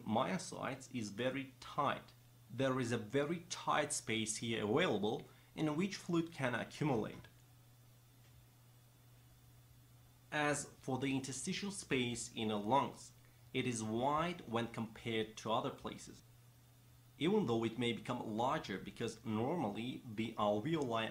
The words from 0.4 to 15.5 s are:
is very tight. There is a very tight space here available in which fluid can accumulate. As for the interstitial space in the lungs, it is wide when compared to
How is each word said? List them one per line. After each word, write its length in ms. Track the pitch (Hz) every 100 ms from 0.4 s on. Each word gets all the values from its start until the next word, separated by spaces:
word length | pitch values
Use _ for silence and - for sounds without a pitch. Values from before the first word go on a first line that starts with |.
| - 92 104 135 -
is 140 | 131 104
very 460 | 98 127 131 135 -
tight. 500 | - - 139 - - - - - - 120
There 240 | 135 131
is 120 | 120
a 60 | 120
very 500 | 104 135 147 170 -
tight 420 | - - 151 147
space 460 | - - 113 107 -
here 260 | 113 113
available 640 | 104 123 180 110 104 135 160 - - -
in 200 | 156 151
which 200 | 196 -
fluid 360 | - 170 165
can 220 | - 131
accumulate. 720 | 117 104 - 143 123 104 - - - - - - - - - - - - - - - - - - - - - - - - - - - - - - - -
As 360 | 151 147 139 - -
for 200 | - 127
the 160 | 135 135
interstitial 560 | 131 131 - 190 202
space 580 | 196 - 135 120 117 - -
in 140 | 110
the 60 | 107
lungs, 540 | 104 131 123 - - - - - - -
it 100 | 123
is 160 | 113
wide 640 | 110 110 131 151 170 175 -
when 200 | 113 110
compared 680 | - 110 - 120 113 107 -
to 140 | 113